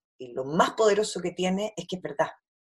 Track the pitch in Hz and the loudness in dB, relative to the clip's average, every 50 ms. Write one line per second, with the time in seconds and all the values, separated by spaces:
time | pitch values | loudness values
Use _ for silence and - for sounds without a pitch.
0 | _ _ _ - 127 123 120 131 131 135 151 180 240 262 - - 220 214 202 202 | _ _ _ -18 -16 -10 -8 -6 -4 -2 2 2 2 2 4 4 4 4 6 4
1 | 214 - - 190 175 180 170 - 185 185 185 190 208 214 - - 185 - - 185 | 2 -2 -2 -4 -6 -6 -4 -2 0 0 0 0 -2 -4 -6 -8 -8 -8 -8 -8
2 | - - 147 - 160 - - _ _ _ _ _ _ _ | -8 -6 -2 -2 -2 -2 -2 _ _ _ _ _ _ _